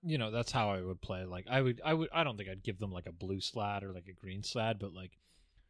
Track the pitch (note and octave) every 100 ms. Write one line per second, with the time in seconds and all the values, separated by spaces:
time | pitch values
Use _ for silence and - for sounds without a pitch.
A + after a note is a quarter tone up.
0 | F3 D#3 A2 A#2 A#2+ C3 G#2+ F#2+ F#2 F2+
1 | - F#2 F#2 F2+ - C3 C3 A#2+ D#3 D#3+
2 | D#3 D#3+ D3+ G#2+ F#2+ F#2+ A2+ F#2+ G#2 F2+
3 | F2+ E2+ F#2 G2 - A#2 G#2 G2+ G2 F#2
4 | F2 F2 F#2+ G2 G#2 A#2+ A2 G#2+ G2+ F2
5 | F#2 - _ _ _ _ _